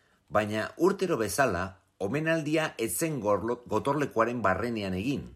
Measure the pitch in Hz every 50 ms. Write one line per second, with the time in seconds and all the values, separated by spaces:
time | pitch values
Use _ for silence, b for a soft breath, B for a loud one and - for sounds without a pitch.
0 | b b b b b _ - 104 107 104 107 107 110 - - - 165 190 - 196
1 | 190 - 165 117 110 98 - - 139 123 92 85 92 95 - - _ _ _ -
2 | 95 98 123 151 156 160 165 165 151 147 151 160 156 151 - - 113 113 - -
3 | 165 160 156 131 98 104 104 98 104 117 120 - - - 104 107 - 135 143 151
4 | 143 - - 113 113 117 123 123 107 - - - 107 120 117 110 101 95 92 90
5 | 101 131 143 92 - - -